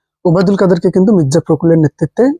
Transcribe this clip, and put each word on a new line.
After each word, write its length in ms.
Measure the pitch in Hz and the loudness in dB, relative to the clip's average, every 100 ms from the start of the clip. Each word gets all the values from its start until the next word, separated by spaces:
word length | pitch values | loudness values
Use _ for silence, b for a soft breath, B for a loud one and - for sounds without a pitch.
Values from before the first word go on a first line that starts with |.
| _ _ 180 | _ _ -2
ওবায়দুল 300 | 170 180 196 | 0 0 0
কাদেরকে 340 | 185 180 185 | 0 0 0
কিন্তু 200 | 185 190 190 | 0 2 0
মির্জা 240 | 135 160 | 0 -2
ফখরুলের 400 | - 151 165 165 | -2 -2 0 2
নেতৃত্বে, 440 | 147 - 156 - 262 | 0 -4 -6 -2 -2